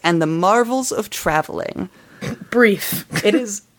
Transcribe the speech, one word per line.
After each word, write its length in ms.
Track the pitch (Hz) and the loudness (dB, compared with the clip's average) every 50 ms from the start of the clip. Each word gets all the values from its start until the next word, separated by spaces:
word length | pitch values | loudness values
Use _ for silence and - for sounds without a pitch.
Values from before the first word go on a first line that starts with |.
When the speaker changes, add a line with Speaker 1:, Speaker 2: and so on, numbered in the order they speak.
| - | 0
Speaker 1:
and 160 | 170 170 165 160 | 2 2 2 2
the 40 | |
Marvels 640 | 156 160 165 175 190 220 240 240 233 254 262 254 - - | 0 0 2 2 4 4 4 2 2 0 -2 -2 -2 -4
of 180 | 180 208 208 | -4 -4 -6
Traveling. 800 | - - - 170 151 156 151 - - 82 - - - - 185 185 - - - - - - - - - - - - | -8 -6 -2 0 0 0 -2 -2 -6 -8 -8 -6 -8 -8 -10 -10 -12 -18 -20 -20 -18 -12 -10 -10 -10 -10 -10 -2
Speaker 2:
Brief. 540 | - 240 240 214 196 - - - - - - - - - - | 2 4 4 4 4 2 -2 -6 -6 -8 -8 -6 -6 0 2
Speaker 1:
It 100 | 208 254 | 2 2
is, 280 | 277 247 214 202 - - _ _ | 2 0 -4 -8 -12 -14 _ _